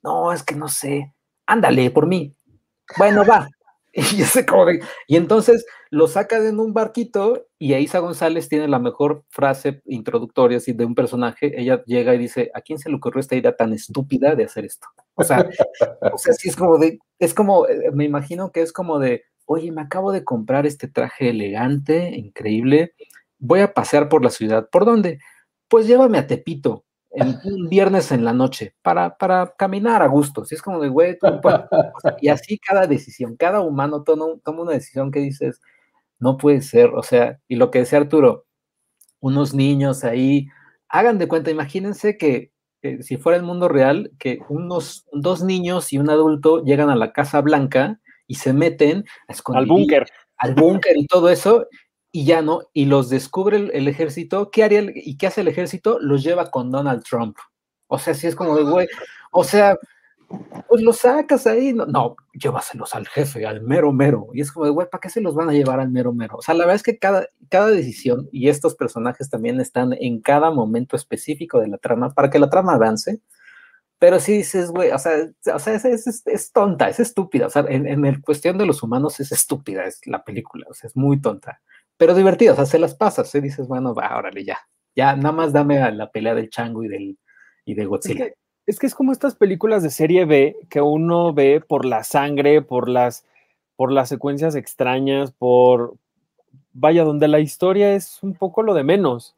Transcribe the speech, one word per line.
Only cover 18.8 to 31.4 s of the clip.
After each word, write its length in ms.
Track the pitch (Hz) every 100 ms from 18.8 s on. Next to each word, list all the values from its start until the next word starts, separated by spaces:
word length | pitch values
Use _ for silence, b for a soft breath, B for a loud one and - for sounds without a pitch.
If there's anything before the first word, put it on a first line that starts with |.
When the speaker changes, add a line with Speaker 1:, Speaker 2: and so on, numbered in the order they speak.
| 175 147
Speaker 1:
de, 240 | 131 120 _ _ -
"Oye, 260 | 160 165
me 80 | 160
acabo 320 | 147 185 196
de 120 | 196
comprar 420 | 143 117 110 135 147
este 220 | 143 -
traje 420 | - 123 - 123
elegante, 800 | 110 101 104 127 143 139 160 175
increíble, 800 | 117 104 - 110 107 127 147 170 _ B B _ _
voy 220 | 123 180
a 120 | 196
pasear 380 | - 104 147 147
por 120 | 156
la 60 | 123
ciudad". 400 | - 110 110 110
"¿Por 140 | 180
dónde?". 360 | 208 233 180 143 b b b _ _
"Pues 180 | 226 214
llévame 320 | 247 262 190
a 80 | 131
Tepito 560 | 127 - 147 131 107 _ _ _ 104
en 160 | 127 127
un 260 | 190 196 170
viernes 420 | 190 196 190 147
en 140 | 131 117
la 80 |
noche 400 | 123 127 - 104 _
para, 340 | 180 180 175 -
para 380 | 190 185 180 -
caminar 460 | 196 196 226 220
a 40 | 151
gusto". 360 | 143 139 -
Así 120 | -
es 60 | 156
como 200 | 196 175
de, 80 | 143
güey, 260 | 131 175 175
tú 80 | 190
no 120 | -